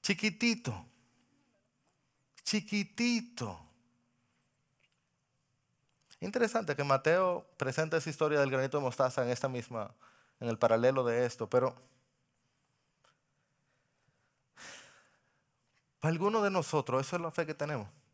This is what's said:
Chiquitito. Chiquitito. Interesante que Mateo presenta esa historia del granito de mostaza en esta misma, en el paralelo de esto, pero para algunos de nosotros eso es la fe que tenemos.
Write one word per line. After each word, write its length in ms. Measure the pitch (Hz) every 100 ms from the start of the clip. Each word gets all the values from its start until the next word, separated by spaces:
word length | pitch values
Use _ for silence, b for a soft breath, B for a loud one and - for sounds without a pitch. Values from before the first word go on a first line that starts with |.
Chiquitito. 840 | - 185 214 208 233 226 - 101 82 _ _ _ _ _ _ _ _ _ _ _ _ _ _ -
Chiquitito. 1160 | - 214 - 208 196 - 240 233 233 - 110 85 76 _ _ _ _ _ _ _ _ _ _ _ _ _ _ _ _ _ _ _ _ _ _ _ _ -
Interesante 560 | 190 226 226 233 180 143
que 80 |
Mateo 640 | 143 135 156 175 185 175 - _
presenta 400 | 131 131 160 160
esa 120 | 160
historia 300 | 143 151 151
del 100 | 139
granito 280 | 131 131 147
de 60 |
mostaza 400 | 131 - 131 131
en 60 | 123
esta 200 | 123 135
misma, 440 | 127 117 117 104 - b b b b
en 80 | 117
el 100 | 113
paralelo 460 | 113 113 123 135
de 220 | 120 117 123
esto, 220 | - 110
pero 280 | 127 127 123 - _ _ _ _ _ _ _ _ _ _ _ _ _ _ _ _ _ _ _ _ _ _ _ _ _ _ - B B B B B B B B B _ _ _ _ _
para 120 | 156
algunos 300 | 165 196 220
de 80 | 202
nosotros 560 | 190 147 156 131 127 135
eso 120 | 180
es 40 |
la 100 | 170
fe 140 | - 156
que 80 |
tenemos. 340 | 151 147 143 98 - _